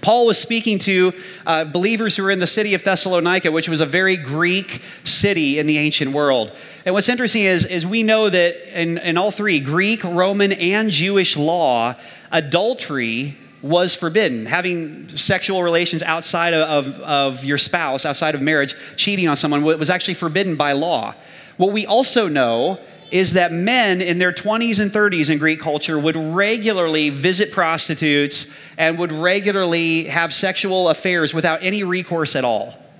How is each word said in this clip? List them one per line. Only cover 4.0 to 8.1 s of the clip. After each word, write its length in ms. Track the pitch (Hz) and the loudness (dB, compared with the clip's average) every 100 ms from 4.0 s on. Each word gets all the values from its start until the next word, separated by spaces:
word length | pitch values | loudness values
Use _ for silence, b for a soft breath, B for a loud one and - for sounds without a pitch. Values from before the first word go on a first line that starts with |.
| 190 185 | 2 0
Greek 680 | 131 147 175 190 190 - B B | -4 -2 0 0 -4 -12 B B
city 540 | - - 202 190 147 147 | -2 2 2 2 0 0
in 80 | 151 | 2
the 140 | 151 | 2
ancient 320 | 151 147 135 | 2 0 -2
world. 400 | 143 147 131 107 B B B - | 0 2 2 0 B B B -2
And 80 | |
what's 160 | 190 196 | 0 0
interesting 340 | 247 247 226 | 0 0 2
is, 220 | 196 180 - | 2 2 0
is 180 | 180 | -2
we 200 | 170 226 | -2 0
know 260 | 220 | 2